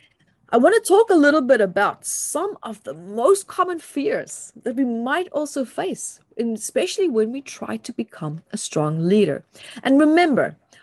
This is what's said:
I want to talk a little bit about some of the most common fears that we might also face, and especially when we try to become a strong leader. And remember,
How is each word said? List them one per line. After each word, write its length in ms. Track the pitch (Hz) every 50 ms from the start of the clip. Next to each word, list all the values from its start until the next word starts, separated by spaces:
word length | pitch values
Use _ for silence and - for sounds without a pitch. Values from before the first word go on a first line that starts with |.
| _ _ _ _ _ _ _ _ _ - -
I 40 | 240
want 160 | 254 349 440
to 120 | 440 -
talk 220 | - 359 415 453 440
a 60 | 370
little 260 | 320 285 294 294 311
bit 220 | 254 240 269 220
about 420 | 202 185 175 202 202 151 - - -
some 540 | - - - - - - 302 359 427 392 -
of 220 | - 226 214 - -
the 80 | 180
most 540 | 151 160 175 196 202 233 247 349 392 392 -
common 320 | - - - 359 359 349 311
fears 760 | - - - 294 277 - 247 170 - - - - - - - - -
that 120 | 247 233
we 80 | 262 269
might 440 | 247 226 226 233 254 294 349 359 -
also 360 | - 302 302 285 - 285 254
face, 560 | - - - 349 381 254 - - - - _ _ _ -
and 220 | - 240 233 220 214
especially 500 | - - - 254 349 370 - 440 381 330
when 240 | 233 220 220 220
we 80 | 247 277
try 380 | 277 - - - 202 208 220 220
to 140 | - - 233
become 480 | - 226 - - - 160 151 151 160 - _
a 60 | - -
strong 400 | - - - 160 151 151 160 165
leader. 460 | 165 175 202 214 196 151 135 - - _ _ - - - - -
And 160 | - 254 269 285
remember, 580 | 311 302 311 349 349 320 254 175 131 - 156 _ _ _ _ _